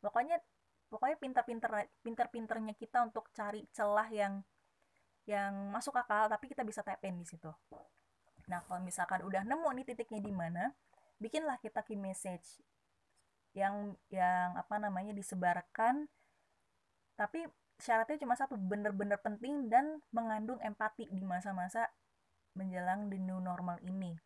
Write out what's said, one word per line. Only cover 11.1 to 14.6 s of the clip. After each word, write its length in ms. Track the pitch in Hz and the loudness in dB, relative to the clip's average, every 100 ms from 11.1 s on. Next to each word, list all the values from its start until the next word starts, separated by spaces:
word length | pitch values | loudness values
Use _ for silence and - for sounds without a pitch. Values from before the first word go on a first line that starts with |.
| _ | _
bikinlah 420 | 220 311 311 247 | -4 -2 0 -2
kita 160 | 220 220 | -4 -6
key 140 | 214 202 | -4 -4
message 640 | 196 190 196 180 - - _ _ _ _ _ _ _ _ _ - | -4 -4 -4 -6 -10 -20 _ _ _ _ _ _ _ _ _ 0
yang, 400 | 196 202 202 190 _ | 0 2 -4 -8 _
yang 400 | 190 180 180 180 175 | 2 4 6 2 0